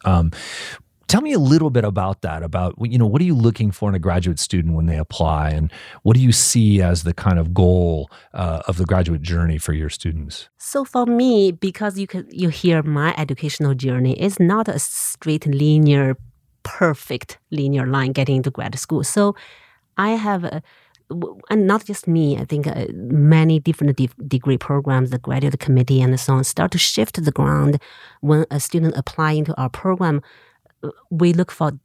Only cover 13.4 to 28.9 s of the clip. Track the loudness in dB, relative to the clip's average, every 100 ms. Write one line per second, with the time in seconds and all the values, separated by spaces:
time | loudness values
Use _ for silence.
13.4 | -6 -2 -2 0 -2 0 0 0 -2 2
14.4 | 2 2 -2 -4 -6 -8 -8 -6 -4 -2
15.4 | -2 0 4 6 6 4 2 -2 -8 _
16.4 | _ _ -14 -2 0 0 -6 -10 -10 -20
17.4 | _ -4 -2 -2 0 -2 -2 0 0 0
18.4 | -2 -4 -8 -8 -4 -4 -2 0 0 -2
19.4 | -12 -20 _ _ _ -4 -2 -2 -2 -4
20.4 | -4 -8 -12 _ _ _ -12 -8 -8 -10
21.4 | -2 0 2 0 -4 -6 0 2 2 0
22.4 | -4 -4 -4 -4 -6 -8 -2 4 6 6
23.4 | 6 2 0 0 0 0 -2 -4 -4 -2
24.4 | 0 -2 0 -2 0 0 0 -4 -4 -2
25.4 | -2 -2 2 2 4 4 2 2 0 0
26.4 | 0 -2 -2 0 -2 0 -2 -2 -2 0
27.4 | 0 2 2 0 -4 -20 -20 _ 0 2
28.4 | 0 -4 -4 0 0